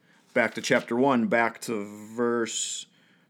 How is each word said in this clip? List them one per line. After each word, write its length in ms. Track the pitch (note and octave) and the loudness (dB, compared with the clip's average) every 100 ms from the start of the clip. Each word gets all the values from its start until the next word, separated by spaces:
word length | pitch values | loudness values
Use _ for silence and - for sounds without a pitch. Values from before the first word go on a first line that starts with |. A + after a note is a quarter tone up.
| _ _ _ | _ _ _
Back 200 | B2 A2+ | 0 0
to 80 | - | 0
chapter 340 | - A#2+ - A#2 | 0 2 2 2
one, 320 | C#3 B2+ A2 | 4 4 4
back 320 | A#2 A#2 A#2+ | 2 2 -2
to 200 | - A2 G#2 G#2 G#2+ A2+ | -6 -6 -8 -14 -10 -2
verse 720 | A#2+ A#2+ A2 - - - - _ _ _ _ | 0 0 -2 -4 -6 -8 -12 _ _ _ _